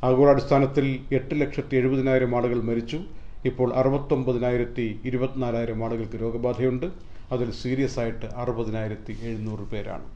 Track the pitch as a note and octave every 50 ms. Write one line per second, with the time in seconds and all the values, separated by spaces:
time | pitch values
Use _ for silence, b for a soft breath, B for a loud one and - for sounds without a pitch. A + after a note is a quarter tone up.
0 | - B2+ C3 B2+ C#3+ C#3+ C#3 C3+ - - D3 C#3 C#3 C3 C3+ D3 C#3 C3+ C3 B2+
1 | - - C#3 C3+ C3 - D#3 D3 D3 C3+ - - C3+ - C#3 C3 B2 C3 C3+ C#3
2 | C3 C3+ C3 C3 B2+ A#2+ B2 A#2+ A#2+ B2 A#2+ A#2+ A2+ A2+ A#2 A#2 A2+ A2+ - D#3
3 | F3+ - B B B B B B B C3 B2 - B2+ A#2+ A#2+ B2+ C3 C3 C3+ C#3+
4 | C#3 - D#3 C3+ C3 B2 B2+ B2 A#2 B2 B2 B2 A#2+ A#2 - B2 A#2+ A2 G#2+ G#2+
5 | G#2+ B2+ B2 B2+ B2+ C3 C3 C3 B2+ B2+ A#2 A#2 A#2 A2+ A2+ G#2+ A2+ A2+ A#2 A2+
6 | A2+ G#2+ - A2+ A2+ A#2 A#2 A#2+ A#2 B2 A#2+ - C#3 C3 B2 B2+ D3+ F3+ - -
7 | - - - - - - C3+ B2 B2 A#2+ A2 - - B2+ B2+ C3 C#3 B2+ - -
8 | A#2+ A#2 A2+ A2+ - G#2+ - B2 A#2+ B2 A#2+ A2+ A#2 G#2+ G#2+ A2 A2 G#2+ G#2 G#2+
9 | G#2+ - G#2+ G#2 A2 A#2 A2+ A2 G#2+ A2 G#2+ G2+ G2+ G2 A#2 G#2 G2+ G2 F#2 E2
10 | - - -